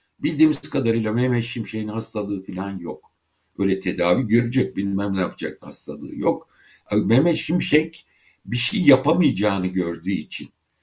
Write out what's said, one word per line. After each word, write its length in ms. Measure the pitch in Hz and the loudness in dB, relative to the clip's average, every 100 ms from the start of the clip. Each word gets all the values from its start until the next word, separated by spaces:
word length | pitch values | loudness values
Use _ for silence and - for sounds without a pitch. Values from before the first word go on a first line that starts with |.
| _ _ | _ _
Bildiğimiz 420 | 139 147 156 143 | -4 4 4 4
kadarıyla 500 | - 139 117 113 107 | -4 -2 0 2 0
Mehmet 320 | 117 127 120 | 2 2 2
Şimşek'in 440 | 117 120 104 110 107 | -2 -6 -6 -6 -4
hastalığı 560 | 110 110 107 98 98 | -6 -6 -6 -4 -6
falan 340 | 95 92 98 98 | -6 -8 -6 -6
yok. 340 | 85 - _ _ _ _ _ - | -8 -10 _ _ _ _ _ -2
Öyle 200 | 98 98 | 0 2
tedavi 480 | 92 87 87 90 104 | 0 0 2 2 4
görecek, 500 | 117 117 127 101 - | 2 4 2 0 -2
bilmem 380 | 101 98 101 95 | -2 -2 -2 -2
ne 40 | |
yapacak 420 | 90 - - - | -2 -4 -10 -10
hastalığı 540 | 92 - - 73 71 71 | -10 -10 -8 -10 -10 -2
yok. 340 | - - - _ - - - | 0 0 -6 _ -20 -20 -2
Mehmet 440 | 104 92 120 170 143 | 0 4 4 4 2
Şimşek 720 | - 170 - 151 160 - - _ _ _ - | 0 -2 2 0 -2 -10 -20 _ _ _ -6
bir 120 | 120 | -4
şey 240 | - - | -2 0
yapamayacağını 880 | 147 131 - 175 156 95 104 98 92 | 4 4 4 2 2 2 0 0 -2
gördüğü 440 | 92 85 82 87 | -2 -4 -4 -4
için 380 | 92 73 - - _ _ _ | -4 -4 -12 -12 _ _ _